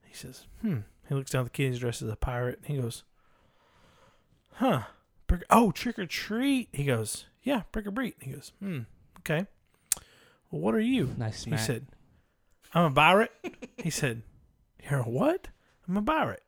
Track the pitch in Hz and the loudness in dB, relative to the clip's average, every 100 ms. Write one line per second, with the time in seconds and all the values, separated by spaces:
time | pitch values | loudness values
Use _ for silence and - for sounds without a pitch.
0 | - - 131 131 - - 220 135 104 _ | -20 -16 -16 -16 -20 -8 -4 -4 -6 _
1 | - 139 131 131 120 - 135 123 123 113 | -4 -4 -2 -4 -2 -2 -2 0 -4 -4
2 | 113 107 - 120 123 - - 143 120 - | -6 -2 -2 0 -4 -4 -6 -4 -4 -6
3 | _ _ _ _ _ _ _ _ _ _ | _ _ _ _ _ _ _ _ _ _
4 | - _ _ _ _ - 254 147 104 - | -20 _ _ _ _ -2 2 2 -2 -18
5 | _ _ - 180 - 226 226 - 240 226 | _ _ -2 -2 6 6 6 2 -6 -4
6 | 180 - - 220 277 269 226 - 139 117 | -6 -6 -4 0 2 2 0 -2 2 2
7 | 107 - - _ 247 269 - 220 208 202 | 0 -6 -12 _ -2 -2 -2 -6 -4 -4
8 | 247 - 135 139 - _ 196 156 110 - | -4 -6 -12 -12 -14 _ -8 -6 -8 -18
9 | - - - 160 196 _ _ _ _ - | -20 -14 -2 -2 -2 _ _ _ _ -4
10 | - - - _ _ 151 185 226 226 262 | -4 -20 -20 _ _ -2 0 2 2 2
11 | 135 120 113 - - 110 113 117 - - | 0 -2 -6 -6 -4 -2 -2 -4 -8 -20
12 | _ _ _ _ _ _ - 165 170 135 | _ _ _ _ _ _ -2 2 4 6
13 | 156 196 233 - - - 240 - 175 - | 8 8 4 -2 -14 -12 -18 -6 -4 -2
14 | 139 117 - - _ _ _ - - 139 | -2 -2 -12 -20 _ _ _ -20 -4 -2
15 | 113 123 269 370 - - _ _ - 190 | -2 0 2 0 -6 -20 _ _ -4 -2
16 | 214 311 165 95 | 2 2 0 -4